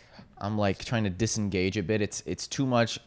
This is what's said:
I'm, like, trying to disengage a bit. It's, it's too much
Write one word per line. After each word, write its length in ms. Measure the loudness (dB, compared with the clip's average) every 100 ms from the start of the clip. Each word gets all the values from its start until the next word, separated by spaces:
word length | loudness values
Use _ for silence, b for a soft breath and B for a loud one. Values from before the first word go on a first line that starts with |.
| B B B -8
I'm, 180 | -4 0
like, 260 | 2 0
trying 220 | -2 0 0
to 40 |
disengage 680 | 0 0 0 0 2 2 0
a 60 |
bit. 180 | 0 0
It's, 200 | 0 -4 -6
it's 220 | -6 -4
too 180 | -2 2
much 340 | 4 2 0